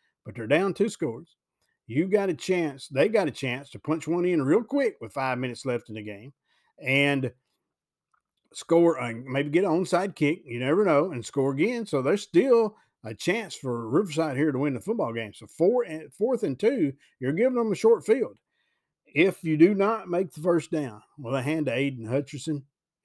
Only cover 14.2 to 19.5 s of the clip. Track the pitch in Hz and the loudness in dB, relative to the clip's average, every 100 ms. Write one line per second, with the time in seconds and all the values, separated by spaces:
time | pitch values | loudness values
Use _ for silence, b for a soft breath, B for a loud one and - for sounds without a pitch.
14.2 | 160 131 156 131 143 123 190 226 131 117 | -2 0 0 0 -2 -4 -4 -4 -4 -4
15.2 | 110 - - - 175 247 196 160 147 - | -8 -12 -12 0 2 4 0 -6 -12 -4
16.2 | 226 254 180 131 214 277 147 135 b - | -2 0 -2 0 0 2 0 -2 b -6
17.2 | 127 160 254 247 226 185 220 214 - 262 | -2 2 2 2 -2 2 4 4 2 0
18.2 | 226 - _ _ _ _ _ _ _ 143 | 0 -8 _ _ _ _ _ _ _ 2
19.2 | 190 - 165 | 2 0 -2